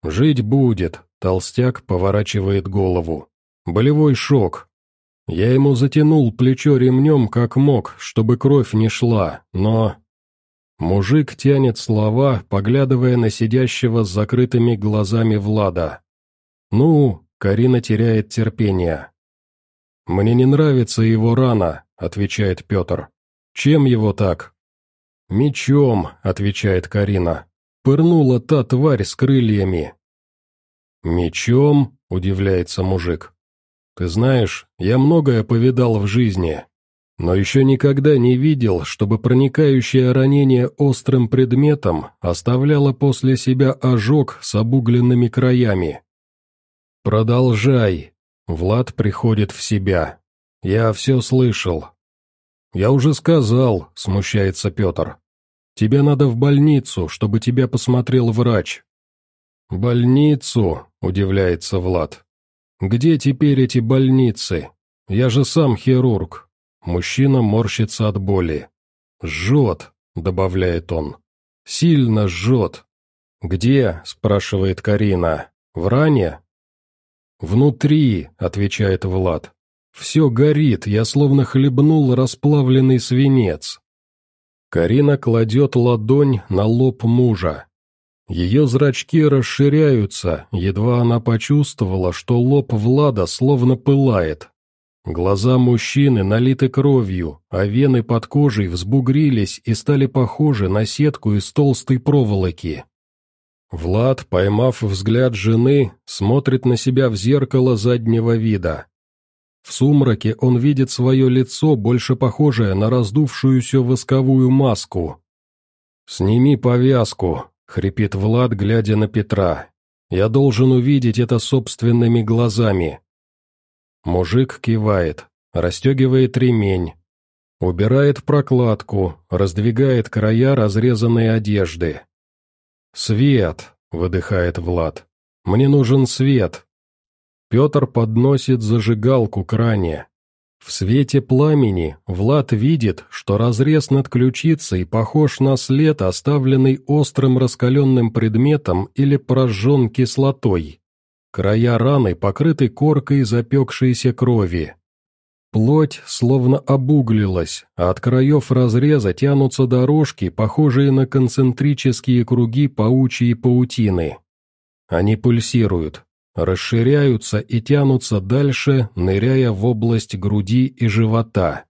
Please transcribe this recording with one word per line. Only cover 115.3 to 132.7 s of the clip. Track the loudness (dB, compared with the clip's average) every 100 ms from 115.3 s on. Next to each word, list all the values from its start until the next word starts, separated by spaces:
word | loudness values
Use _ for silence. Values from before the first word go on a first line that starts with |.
| _ _ _ _ _ _ _ _
«Сними | -4 0 2 2 2
повязку», | 2 2 2 2 -2 -2 -4 -4 -10 _ _
хрипит | -6 -4 -2 -4 -2
Влад, | 0 0 0
глядя | -2 0 0 0 0
на | 0
Петра. | -2 -2 -2 0 -2 -10 _ _ _ _
«Я | -2 0
должен | 2 2 2 2
увидеть | 2 2 2 2 0
это | 0 -2
собственными | 0 -2 -2 -4 0 2 2 2
глазами». | 0 0 0 0 0 0 -2 -8 _ _ _ _ _ _ _ _ _ _
Мужик | -4 -2 0 0 0 -4
кивает, | -2 0 0 0 -2 -6 -18 _ _
расстёгивает | -4 -4 -2 -2 0 2 2 0 0
ремень, | 0 2 0 -2 -4 -10 _ _ _ _ _ _
убирает | -4 -2 0 2 2 0
прокладку, | 0 -2 2 0 0 -2 -4 -4 -4 -6 _
раздвигает | -2 -2 0 -2 0 0 0 -2
края | -2 0 2 2 2
разрезанной | 0 0 0 0 0 2 0
одежды. | 0 -2 -2 -2 -4 -6 -6 _ _ _ _ _ _ _